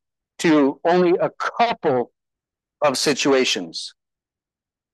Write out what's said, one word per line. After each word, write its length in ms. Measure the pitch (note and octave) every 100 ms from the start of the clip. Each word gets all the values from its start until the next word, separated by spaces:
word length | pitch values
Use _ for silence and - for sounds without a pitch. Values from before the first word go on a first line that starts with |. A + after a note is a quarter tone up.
| _ _ _ -
to 420 | E3+ D3+ C#3 D3+
only 280 | E3 F3+ F3 F3+
a 100 | D3+
couple 800 | - - - A#3 A#3 E3 B2+ A#2 _ _ _ _ _ _ -
of 160 | D3 B2+
situations. 960 | D#3+ B2+ D3 C3+ B2+ G#2+ F2 - - - _ _ _ _ _ _ _ _ _